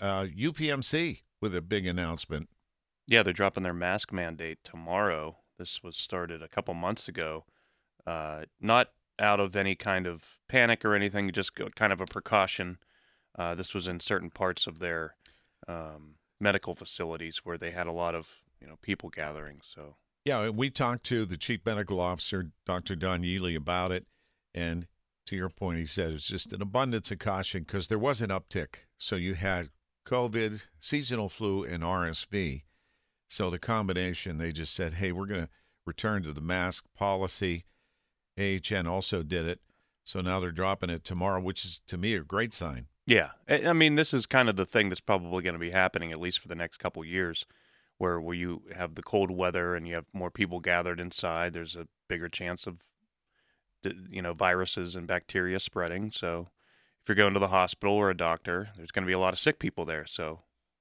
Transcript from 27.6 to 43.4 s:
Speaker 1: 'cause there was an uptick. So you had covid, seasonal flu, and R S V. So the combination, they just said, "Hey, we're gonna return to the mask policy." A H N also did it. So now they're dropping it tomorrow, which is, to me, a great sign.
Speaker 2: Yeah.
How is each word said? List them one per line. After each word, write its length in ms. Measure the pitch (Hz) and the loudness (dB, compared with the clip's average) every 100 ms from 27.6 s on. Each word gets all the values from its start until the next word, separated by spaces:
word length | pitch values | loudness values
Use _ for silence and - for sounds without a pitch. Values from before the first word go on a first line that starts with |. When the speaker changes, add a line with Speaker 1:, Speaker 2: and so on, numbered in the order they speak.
Speaker 1:
'cause 240 | 78 98 - | -4 -4 0
there 100 | 107 | 2
was 220 | 127 117 | 2 2
an 100 | 110 | 0
uptick. 540 | 95 - 98 73 - _ _ | -2 -2 -4 -6 -10 _ _
So 180 | - 95 | -4 -2
you 180 | 90 | 0
had 360 | 87 95 90 76 _ _ _ | 0 0 0 -4 _ _ _
covid, 580 | - 127 123 113 110 107 - - | -2 0 2 0 -2 -4 -14 -8
seasonal 500 | - 147 127 123 98 | -2 -2 0 -2 -2
flu, 360 | - 104 98 | -2 0 0
and 180 | 71 87 | -2 -2
R 240 | 82 92 85 | 0 0 0
S 180 | 78 | -4
V. 420 | - 101 85 67 - _ _ _ _ _ _ | -4 -2 -2 -4 -10 _ _ _ _ _ _
So 240 | - 92 | -2 -2
the 80 | 87 | -2
combination, 800 | - 113 98 90 92 85 95 78 | -2 0 2 0 0 -2 -4 -4
they 140 | 85 | -4
just 200 | 78 78 | -2 -4
said, 220 | - 85 | -2 -2
"Hey, 160 | 87 95 | -2 -2
we're 160 | 87 98 | -2 -2
gonna 240 | 98 82 _ _ _ | -4 -4 _ _ _
return 380 | - - 107 101 | -10 -2 0 0
to 100 | 78 | -2
the 80 | 71 | -6
mask 440 | 82 90 90 - - | -2 0 0 -2 -6
policy." 720 | - 98 95 95 - 95 87 - _ _ _ _ _ _ - | -2 0 2 0 -2 -2 -2 -8 _ _ _ _ _ _ -4
A 40 | |
H 280 | 98 95 - | -2 0 0
N 160 | 101 85 | 0 0
also 360 | 95 - 95 | 0 0 -2
did 240 | 76 87 82 | 0 0 0
it. 160 | 87 _ _ _ _ | -4 _ _ _ _
So 160 | - 95 | -8 -4
now 200 | 90 95 | 0 0
they're 120 | 90 | 0
dropping 380 | 82 95 98 87 | 0 0 2 -2
it 140 | 85 | -4
tomorrow, 360 | - 90 95 92 | -4 -2 0 0
which 240 | 92 92 | 0 -4
is, 160 | 90 - - | -6 -8 -8
to 100 | 92 | -4
me, 160 | 104 | 0
a 80 | 104 | 0
great 320 | 73 98 117 | 0 -2 0
sign. 340 | - 82 64 62 _ - | -2 -4 -6 -10 _ 6
Speaker 2:
Yeah. 240 | 110 73 - | 6 6 -6